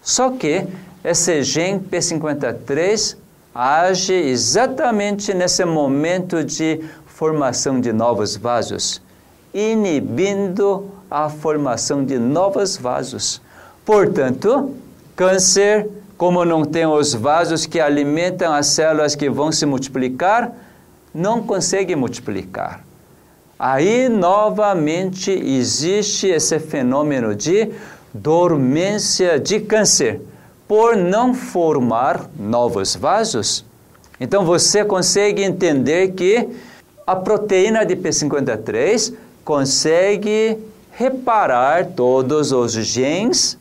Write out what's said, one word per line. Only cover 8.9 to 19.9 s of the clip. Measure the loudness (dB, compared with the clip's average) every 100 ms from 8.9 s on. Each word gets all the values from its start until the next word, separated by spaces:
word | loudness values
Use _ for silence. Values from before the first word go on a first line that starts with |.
| -8 -14 -20 _ -20 -12
inibindo | -4 -2 0 0 0 -2 -2 -2 0 -4 0 0 0 -6 -18 -8
a | -4 -4
formação | -4 -2 -2 -2 -4 -2 -2
de | -2 0
novos | 0 2 0 0 -2 -4
vasos. | -4 -4 -6 -6 -6 -8 -14 -20 -20 -14 2
Portanto, | 4 4 2 -2 0 0 0 -2 -10 -18 -20 -20 0
câncer, | 2 4 2 2 4 2 0 -10 -20 -2
como | 0 2 2
não | 2
tem | 0 0 2
os | 2 2
vasos | 0 2 2 2 -2 -2
que | 0
alimentam | 2 2 0 0 -2 0 0
as | 0 0
células | 2 2 2 0 0
que | -2
vão | 0 -2
se | 0 0
multiplicar, | -2 -4